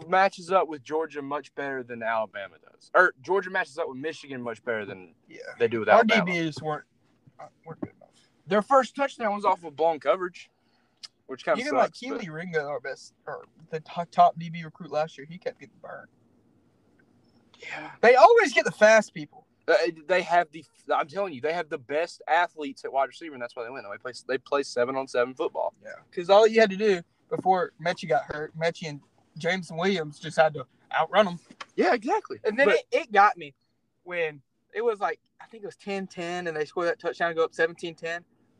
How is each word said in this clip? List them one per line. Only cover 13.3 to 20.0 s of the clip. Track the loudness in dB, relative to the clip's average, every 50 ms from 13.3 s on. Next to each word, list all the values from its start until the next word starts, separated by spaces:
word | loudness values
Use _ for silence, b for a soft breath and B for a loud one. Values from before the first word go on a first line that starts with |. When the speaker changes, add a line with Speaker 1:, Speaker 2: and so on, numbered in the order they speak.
| -14 -14 -14 -18 _ _ -16 -12
Speaker 2:
the | -12 -12
to-, | -12 -10 -8 -8 -8 0
top | 4 6 6 6 4 2
D | -8 -10
B | -10 -10 -12
recruit | -14 -14 -16 -12 -6
last | -4 -4 -4 -4 -6 -14
year, | -18 -18
he | -14 -12
kept | -10 -10 -10 -12
getting | -16 -20 _ _
burned. | -20 -18 -18 -18 -18 -20 _ _ _ _ _ _ _ _ _ _ _ _ _ _ _ _ _ _ _ _ _ _ _ _ _ _ _ _ _ _
Speaker 1:
Yeah. | -18 -14 -14 -14 -14 -14 -2 4
Speaker 2:
They | 6 6 8
always | 10 10 10 10 8 4 4 2
get | 0 0
the | 0
fast | 2 4 6 6 8 6 4 2 -6
people. | -14 -14 -14 _ -20 _ _ _ _ _ 2
Speaker 1:
Uh, | 2 2 2 0 -4 -6